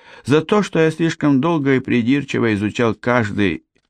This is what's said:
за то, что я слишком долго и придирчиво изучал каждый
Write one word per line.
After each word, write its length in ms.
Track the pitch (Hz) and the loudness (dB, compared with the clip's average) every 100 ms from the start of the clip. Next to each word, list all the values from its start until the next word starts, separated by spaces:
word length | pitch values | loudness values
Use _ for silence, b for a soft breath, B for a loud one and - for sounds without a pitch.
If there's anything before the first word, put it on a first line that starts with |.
| B B | B B
за 180 | - 151 | 0 0
то, 220 | 160 214 | 2 0
что 160 | 190 170 | 0 0
я 100 | 160 | 0
слишком 520 | 160 165 - 147 135 | 0 -4 0 0 2
долго 340 | 165 165 139 131 | 2 0 0 0
и 40 | |
придирчиво 720 | - 123 113 143 135 - 117 | 0 0 2 0 -2 -2 0
изучал 420 | 101 104 - 117 104 | 0 -2 -2 -2 -2
каждый 680 | 123 123 104 98 98 73 _ _ | -2 -2 -2 -2 -2 -2 _ _